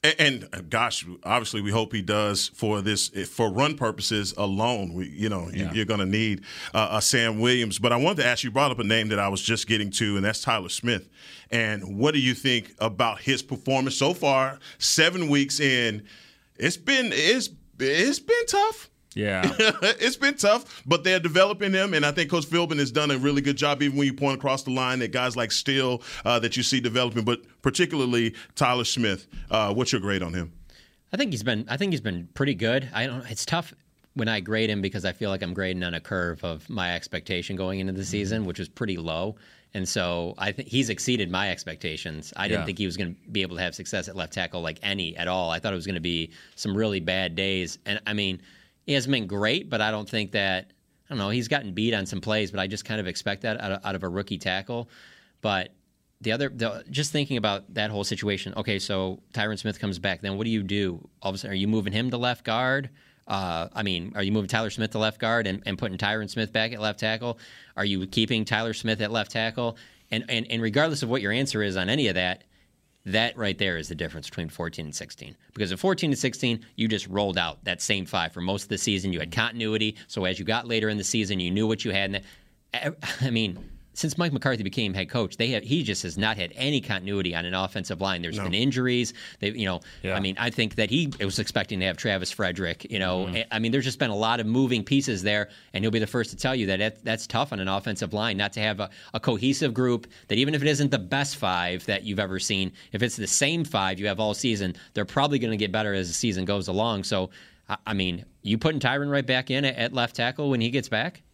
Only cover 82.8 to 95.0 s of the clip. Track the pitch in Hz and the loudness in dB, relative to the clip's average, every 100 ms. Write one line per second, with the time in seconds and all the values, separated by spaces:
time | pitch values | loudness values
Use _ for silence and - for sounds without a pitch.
82.8 | 147 151 - - 131 113 107 90 - - | -6 -6 -8 -2 0 0 -2 -4 -14 -18
83.8 | - - 156 - 170 139 139 120 95 - | -16 -4 -4 0 0 0 0 0 -2 -2
84.8 | 107 95 90 123 101 - 117 117 117 151 | -2 -2 -2 0 -2 0 0 0 0 0
85.8 | 113 95 90 87 107 107 87 117 131 143 | 0 -2 -4 0 0 0 -6 -2 0 0
86.8 | 101 98 95 101 90 85 87 92 95 104 | 0 -4 -2 -2 0 -2 -2 -2 -2 -4
87.8 | 90 87 98 90 87 104 92 95 131 127 | -6 -4 -2 -2 -4 -4 -2 2 2 2
88.8 | 127 123 120 - - - 101 117 101 90 | 2 2 0 -4 -18 -4 -4 -2 -2 -2
89.8 | - - 95 95 98 95 117 117 110 - | -8 -10 -4 -2 -2 0 -2 0 0 2
90.8 | 104 135 156 - 98 95 101 110 95 98 | 2 2 0 -2 -2 -2 -2 -2 -2 0
91.8 | 92 85 117 98 90 - 95 87 87 80 | 0 0 -2 0 -2 -2 -2 0 -4 -4
92.8 | - 107 92 92 95 90 110 110 117 135 | -6 -2 0 0 0 -4 -2 0 2 2
93.8 | 131 - 127 104 110 120 110 120 131 120 | 0 -2 -2 2 0 2 2 4 4 2
94.8 | 101 139 | 4 2